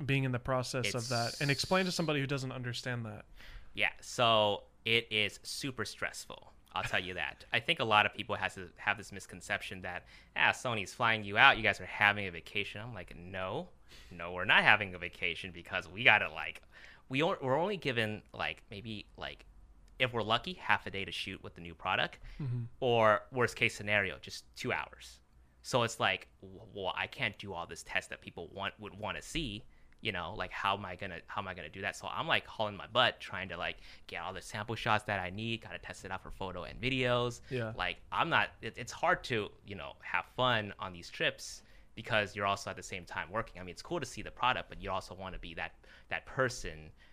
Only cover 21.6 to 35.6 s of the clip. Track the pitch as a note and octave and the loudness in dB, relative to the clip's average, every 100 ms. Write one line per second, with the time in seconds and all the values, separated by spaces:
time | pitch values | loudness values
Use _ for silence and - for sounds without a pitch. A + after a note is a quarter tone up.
21.6 | E2+ D#2+ F#2 G2+ D#3 - - - C#3 B2 | -14 -6 0 2 2 -2 -14 -8 -4 -4
22.6 | A#2 - C3 A#2 A2 G#2 - C3 A#2 - | -6 -2 2 6 8 6 2 2 2 2
23.6 | A#2 - G#2 G#2 F#2+ C#2 - - - - | 0 0 0 2 2 -4 -10 -14 -14 -8
24.6 | B2 E2+ C2+ - - - _ - - _ | -4 -2 -4 -10 -20 -20 _ -20 -20 _
25.6 | - B2+ A#2 - A2 F#2+ - - F#2+ F#2 | 0 2 2 4 2 2 -4 -20 -18 -16
26.6 | G2 G2+ F#2 - F#2+ - A#2 - G2+ F2 | -12 -4 -4 -2 -4 -2 -4 -4 -8 -6
27.6 | E2 E2 - F#2+ - - - - E2+ F#2+ | -8 -10 -4 -4 -2 -8 -12 -12 -12 -6
28.6 | G2 - G#2 F2+ G#2 E2 - - C3+ G#2 | -6 -6 -12 -8 -6 -6 -6 -6 -4 -8
29.6 | - - - - G#2+ F#2 E2 G#2+ F2+ - | -14 -20 -20 -8 -6 -4 -4 -6 -6 -2
30.6 | G2 G2 G2 F2+ G2 E2+ - - F#2+ F2+ | 0 0 -4 -8 -8 -10 -10 -8 -6 -8
31.6 | D#2 F#2+ G2 - G2 F#2+ D#3 A#2 - - | -10 -6 -6 -4 -6 -4 2 2 0 -4
32.6 | G#2+ G2+ D2+ A#2+ A#2+ - - F#2+ F#2+ E2+ | -4 -4 -2 4 4 2 -6 -8 -6 -4
33.6 | E2+ E2+ - - - F2+ E2 F#2 - G#2+ | -4 -6 -12 -18 -12 -8 -8 -8 -8 -6
34.6 | G#2+ A2 A#2+ G#2+ - G2+ F2+ G2 A2+ A2+ | -4 -2 2 2 2 -2 -2 -4 -4 -4